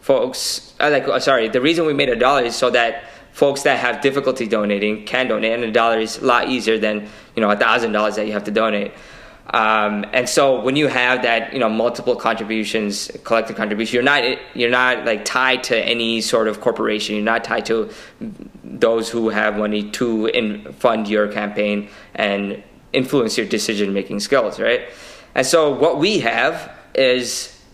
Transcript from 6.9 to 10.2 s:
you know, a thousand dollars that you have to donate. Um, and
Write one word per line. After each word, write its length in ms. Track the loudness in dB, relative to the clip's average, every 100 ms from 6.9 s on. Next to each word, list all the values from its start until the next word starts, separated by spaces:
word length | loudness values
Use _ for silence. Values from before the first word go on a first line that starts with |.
| -2 -8 -18 -10
you 60 | -2
know, 100 | 0
a 60 | 2
thousand 340 | 4 4 2
dollars 240 | 0 0 0
that 100 | -4
you 60 |
have 120 | -4
to 60 | -2
donate. 420 | 0 0 0 -4 -10 -20 -20 -20 -20 -2
Um, 500 | 2 4 2 2 -2 -2
and 160 | -2